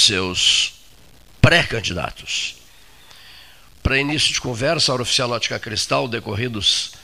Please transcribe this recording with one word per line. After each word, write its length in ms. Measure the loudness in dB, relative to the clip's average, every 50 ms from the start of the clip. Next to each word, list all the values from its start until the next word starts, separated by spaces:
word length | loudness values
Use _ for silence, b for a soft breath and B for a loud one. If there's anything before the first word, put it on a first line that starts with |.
| 4
seus 760 | 4 4 2 0 0 0 0 2 2 2 2 0 -2 -4 -10 -20 -20 -20 -20 -20 -20 -20 -20 -20 -20 -4 2
pré-candidatos. 1160 | 4 6 6 6 2 0 -2 -4 -4 -4 -4 -4 -6 -6 -8 -10 -10 -8 -6 -6 -6 -6 -10 -12 -20 -20 B B B B B B B B B B B B B B B B B B B B B B -2
Para 140 | 0 2 2
início 360 | 2 0 0 0 0 0 0
de 80 | -2
conversa, 500 | -4 -4 -4 -2 0 0 2 2 2 2
hora 100 | 2 0
oficial 300 | 0 0 0 0 0 0
Ótica 260 | -2 -2 -2 -4 -4 -4
Cristal, 520 | -6 -6 -4 -4 -2 0 0 0 0 -2
decorridos 840 | -4 -6 -4 -4 -4 -4 -4 -4 -4 -2 0 0 0 0 -2 -6 -10 B